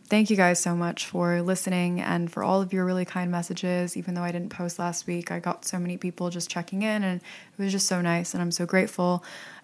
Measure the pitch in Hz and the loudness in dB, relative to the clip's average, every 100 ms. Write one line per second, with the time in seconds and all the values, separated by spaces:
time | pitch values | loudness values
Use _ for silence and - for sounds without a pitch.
0 | - 208 214 202 180 175 185 175 170 170 | 2 4 6 6 6 6 2 0 0 -2
1 | - 180 175 175 175 185 - 180 175 175 | -4 0 2 2 2 0 0 2 2 0
2 | - 175 170 - - 190 190 190 185 185 | 0 0 0 0 2 2 2 0 2 0
3 | 180 185 180 175 170 170 180 180 180 175 | -2 -2 -2 -2 -2 -4 -2 0 -2 -4
4 | 175 180 175 175 175 - 175 175 175 170 | -6 -4 -2 -4 -6 -6 -6 -4 -4 -4
5 | - 175 170 175 175 - - 185 175 180 | -4 -6 -4 -4 -4 -4 -4 -4 -4 -4
6 | 180 175 180 175 165 175 175 196 214 214 | -6 -4 -4 -4 -6 -6 -4 -2 0 2
7 | 196 180 - - - - 196 196 - 185 | 0 -2 -6 -16 -16 -4 -2 0 2 2
8 | 175 170 175 180 175 170 170 190 185 - | 2 2 0 -2 -2 -2 2 2 2 2
9 | 180 175 - - - - | 2 2 -2 -14 -16 -16